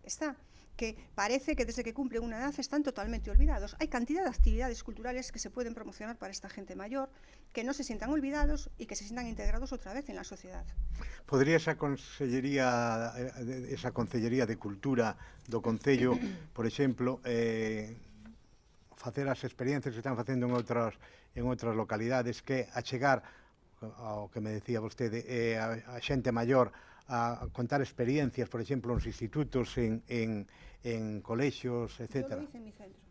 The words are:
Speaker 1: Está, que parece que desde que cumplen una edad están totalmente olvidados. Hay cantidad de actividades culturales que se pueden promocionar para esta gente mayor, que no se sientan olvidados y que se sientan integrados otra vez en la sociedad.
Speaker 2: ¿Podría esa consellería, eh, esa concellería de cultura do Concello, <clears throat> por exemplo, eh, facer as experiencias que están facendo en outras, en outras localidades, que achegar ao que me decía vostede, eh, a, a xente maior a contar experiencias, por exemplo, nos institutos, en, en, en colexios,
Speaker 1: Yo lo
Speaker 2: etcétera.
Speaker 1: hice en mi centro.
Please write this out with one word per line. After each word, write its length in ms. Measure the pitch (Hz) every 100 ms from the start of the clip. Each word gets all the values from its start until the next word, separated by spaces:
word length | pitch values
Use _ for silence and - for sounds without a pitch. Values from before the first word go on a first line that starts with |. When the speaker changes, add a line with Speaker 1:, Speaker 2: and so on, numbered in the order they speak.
Speaker 1:
Está, 340 | - - 311 254 - - - -
que 180 | 226 220 -
parece 400 | - 208 269 277
que 100 | 302
desde 180 | 226 233
que 100 | 226
cumplen 300 | 226 254 226
una 140 | 233 220
edad 160 | 269 285
están 240 | 254 294
totalmente 460 | 285 226 208 240 220
olvidados. 460 | - 285 208 208 -
Hay 80 | 320
cantidad 360 | 254 240 330
de 60 | 359
actividades 540 | - - 226 254 233
culturales 480 | - 208 240 254 254
que 80 | -
se 100 | 202
pueden 240 | 247 233
promocionar 440 | 226 202 196 214 233
para 140 | 196
esta 180 | 196 190
gente 260 | - 196
mayor, 340 | 185 202 269 269 - - - -
que 120 | -
no 100 | 233
se 100 | 277
sientan 260 | 262 220 226
olvidados 600 | 302 269 294 285 302 - -
y 80 |
que 100 | 226
se 100 | 202
sientan 220 | 208 240 240
integrados 460 | 220 208 226 262
otra 200 | 254 190
vez 160 | 240 285
en 60 |
la 80 | 190
sociedad. 420 | 180 190 180 180 170 - - - - -
Speaker 2:
¿Podría 320 | - 135 139 160
esa 200 | 160 156
consellería, 1400 | 147 135 - - 135 127 131 139 127 120 117 113 117 120
eh, 520 | 127 127 120 127 123
esa 200 | 131 127
concellería 540 | 120 110 123 113 127
de 120 | 113 107
cultura 600 | 101 98 139 123 110 - - - -
do 140 | 113
Concello, 560 | 120 113 139 131 127 123
<clears throat> 360 | - 85 -
por 120 | -
exemplo, 560 | 113 - 139 120 123 123
eh, 720 | 127 117 117 113 110 110 107 117 - - - - - - - - - -
facer 240 | 123 143 139
as 160 | 127
experiencias 480 | 127 - 127 143 135
que 80 | 113
están 160 | 135
facendo 320 | 123 120 127 123
en 80 |
outras, 400 | 123 113 120 113 - - - -
en 80 | 123
outras 320 | 123 120 117
localidades, 640 | 110 107 107 113 127 120 113
que 320 | - 131 110
achegar 480 | 123 - 127 139 123 - - - _ _ - 110 -
ao 320 | 113 104 101
que 80 | 117
me 160 | 107
decía 240 | 107 - 113
vostede, 480 | 107 - 117 113 120
eh, 320 | 123 117 113
a, 160 | 110 113 123
a 80 | 123
xente 320 | - 139 123
maior 400 | 117 120 131 120 - - - -
a 400 | 123 117 117 123
contar 320 | - 120 143
experiencias, 640 | 127 - 120 147 131 123 117
por 160 | 117
exemplo, 320 | 104 139 117
nos 80 | 117
institutos, 720 | 120 - 113 151 139 131 117
en, 240 | 127 113 113 -
en, 400 | 120 113 104 101 - - - 120
en 320 | 113 110 104
colexios, 720 | - 113 139 - 127 120 113
Speaker 1:
Yo 80 | -
lo 60 | 113
Speaker 2:
etcétera. 340 | 139 135 - 302
Speaker 1:
hice 100 | 240
en 60 |
mi 80 | 214
centro. 320 | - 196 196 -